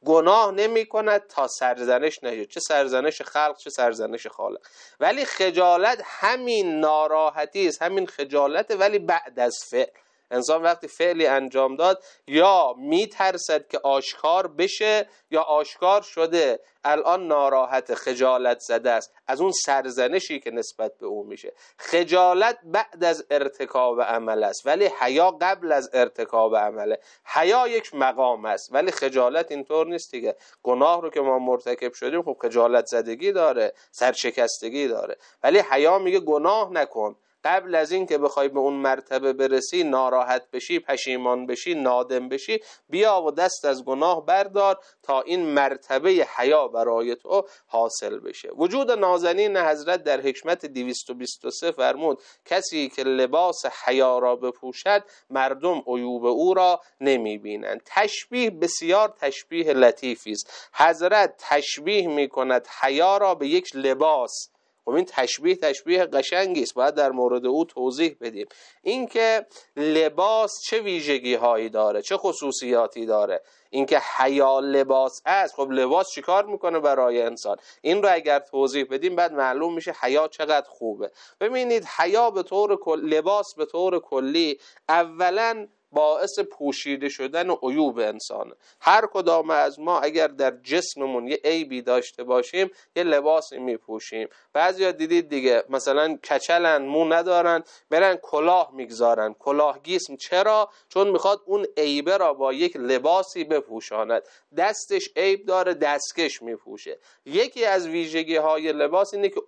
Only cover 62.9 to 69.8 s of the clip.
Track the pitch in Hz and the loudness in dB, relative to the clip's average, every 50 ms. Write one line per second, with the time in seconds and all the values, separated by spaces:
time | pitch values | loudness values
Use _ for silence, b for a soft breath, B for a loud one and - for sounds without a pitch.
62.9 | 135 147 165 190 196 202 202 196 180 156 143 139 156 185 180 - - 135 135 135 | 2 4 4 4 4 4 2 0 0 0 -2 0 0 0 -2 -2 -10 -2 0 0
63.9 | 131 131 156 156 156 139 123 110 - - - _ _ _ _ _ _ _ _ 113 | 2 2 2 2 2 0 -2 -4 -8 -12 -14 _ _ _ _ _ _ _ _ -2
64.9 | 123 160 185 180 - - 127 117 - - 147 175 185 185 160 151 139 - _ 160 | -2 -2 -2 -2 -2 -4 -2 -2 -4 -2 0 0 0 2 0 -2 -2 -2 _ 0
65.9 | 175 185 180 160 143 139 131 - 180 180 196 190 180 156 120 - - 123 127 143 | 2 2 2 2 0 -2 -2 0 0 -2 0 0 0 -2 -4 -4 -2 0 0 0
66.9 | 151 147 147 135 131 127 123 123 123 123 123 123 131 151 170 165 - - 127 131 | 2 2 0 0 2 0 0 0 0 0 0 0 0 0 -2 -4 -4 -4 -4 -4
67.9 | 127 139 170 160 143 _ 120 117 113 101 104 _ B B B B B B B 175 | -2 0 -2 -2 -2 _ -12 -10 -10 -10 -12 _ B B B B B B B -4
68.9 | 233 262 254 233 - 226 226 226 220 220 220 B B B B B B 143 | -4 -4 -6 -4 -2 0 2 2 2 0 -2 B B B B B B -4